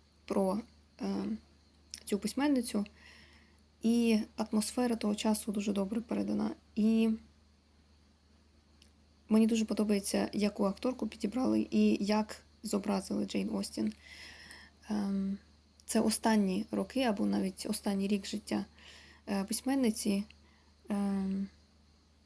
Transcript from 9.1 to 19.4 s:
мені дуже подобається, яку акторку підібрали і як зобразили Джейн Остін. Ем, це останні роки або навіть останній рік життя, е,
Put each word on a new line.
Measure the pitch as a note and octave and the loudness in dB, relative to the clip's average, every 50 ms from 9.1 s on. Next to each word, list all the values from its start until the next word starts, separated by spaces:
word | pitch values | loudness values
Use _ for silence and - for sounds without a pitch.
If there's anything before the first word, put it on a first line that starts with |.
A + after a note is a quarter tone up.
| _ _ _ - | _ _ _ 2
мені | G#3+ A3 A3+ A3 | 4 6 6 6
дуже | A#3 A3 A3 | 4 2 0
подобається, | - G3+ - G#3+ G#3 G#3 G3+ G3 - - G3+ G3+ - - | 0 0 -2 2 2 2 0 0 0 -2 0 0 0 0
яку | G#3+ G3+ G3+ G3+ - G#3 | 0 0 0 0 2 0
акторку | G3 G3 - - B3 B3+ B3+ A#3+ A3 | 0 0 -2 -4 -4 -4 -2 -6 -8
підібрали | - - - G3+ - B3+ B3+ G#3+ - - - - | -8 -6 -6 -4 -2 0 0 2 2 2 0 0
і | - G#3+ G#3+ G#3+ G#3+ - G#3 | 2 4 4 4 4 2 0
як | G3 G#3 G#3+ G#3+ - - - - _ _ _ - | 0 0 0 0 -2 -6 -18 -18 _ _ _ -8
зобразили | G#3+ - G3+ G3 G#3 G3+ F#3+ F#3+ - G#3 G#3 G#3 | -4 -2 -2 0 0 -2 -2 -2 -2 -4 -4 -4
Джейн | G3 - G3+ F#3+ G#3+ | -2 -4 -4 -4 -2
Остін. | A3 G3 G#3 - - A3+ A3 G#3+ - - - - - - - - - - - - - - - - _ _ - - | -4 -4 -6 -6 -4 -4 -4 -4 -4 -6 -14 -20 -20 -18 -18 -18 -20 -20 -18 -18 -18 -20 -20 -20 _ _ -8 -6
Ем, | G#3+ G#3 G3+ G3 G3 G3 G3 G3 G3 - - - - _ _ _ _ _ - | -4 -2 -2 -2 -2 -2 -2 -2 -4 -6 -8 -18 -20 _ _ _ _ _ -10
це | - - A3 | -2 0 2
останні | A3 A3 G#3+ - - A3+ A3 G#3+ G3+ F#3+ F#3 G3+ A3 - | 2 2 0 0 2 2 4 4 4 2 0 -2 -2 -2
роки | G#3+ G3+ G3 F#3+ - C4 C4+ | -2 -2 -2 -2 0 0 0
або | A#3+ G3+ G3+ G#3 | 0 0 0 0
навіть | G3+ G3 G#3 G3 F#3+ F#3 - - - | 0 0 0 0 -2 -4 -6 -6 -6
останній | G#3+ - - G#3 G3 G3 G3 G3 | -6 -4 -2 -2 -2 0 0 0
рік | G#3 G3 G3 | 0 -2 -2
життя, | - - G#3 - - G#3+ G3+ G3 - - - - - - - - - - - - - | -4 -8 -8 -6 -4 -4 -4 -4 -6 -12 -20 -20 -20 -20 -20 -20 -20 -20 -18 -8 -4
е, | G3+ G3 | -2 -2